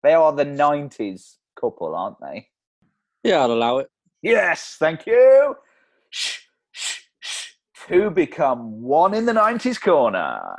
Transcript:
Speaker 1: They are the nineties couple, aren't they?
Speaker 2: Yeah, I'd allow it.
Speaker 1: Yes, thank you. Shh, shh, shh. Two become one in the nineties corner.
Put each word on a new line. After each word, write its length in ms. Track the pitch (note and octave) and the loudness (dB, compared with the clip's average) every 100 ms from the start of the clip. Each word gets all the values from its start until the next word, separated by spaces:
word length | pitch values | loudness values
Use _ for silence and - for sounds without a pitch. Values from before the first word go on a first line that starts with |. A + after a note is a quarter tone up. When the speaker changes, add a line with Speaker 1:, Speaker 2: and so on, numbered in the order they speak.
Speaker 1:
They 100 | C#3+ | 4
are 180 | E3 D#3 | 4 2
the 120 | C#3+ | 2
nineties 920 | C#3+ C#3+ D3 D3 C#3+ - G#2 F#2 - _ _ - | -4 0 0 0 -6 -8 -8 -8 -18 _ _ -8
couple, 320 | B2 - E2 D#2+ | -8 -6 -8 -6
aren't 240 | G2 - | -8 -10
they? 280 | C#2 E2 _ _ _ _ _ _ _ _ | -16 -16 _ _ _ _ _ _ _ _
Speaker 2:
Yeah, 180 | A#3 F3 | 0 2
I'd 80 | B2 | 2
allow 280 | A#2 A#2+ B2+ | 0 0 -2
it. 100 | C3+ _ _ _ | -4 _ _ _
Speaker 1:
Yes, 540 | G#3+ A3+ F#3 E3 - - | 0 0 2 -2 -8 -4
thank 280 | D#3 D#3+ - | -2 -2 0
you. 500 | A#3 C4 C4+ C#4+ - _ _ _ _ _ | 6 8 6 4 -4 _ _ _ _ _
Shh, 280 | - - - _ _ _ | -10 -8 -10 _ _ _
shh, 300 | - - - _ _ | -14 -12 -12 _ _
shh. 300 | - - - _ _ _ - | -14 -14 -14 _ _ _ 0
Two 200 | F3+ G#3 | 0 2
become 680 | F3 D#3 - C#3+ B2 A#2 A2 | 0 -2 0 -2 -2 -8 -12
one 300 | A#2+ D3 F#3 | -2 2 2
in 140 | G#3 A#3 | 2 0
the 60 | |
nineties 420 | A3+ G#3+ A#3 B3+ A#3+ | 2 0 0 -6 -4
corner. 600 | - D#3+ A#2 F#2+ D#2 A1 G1+ | 2 2 2 0 -6 -6 -12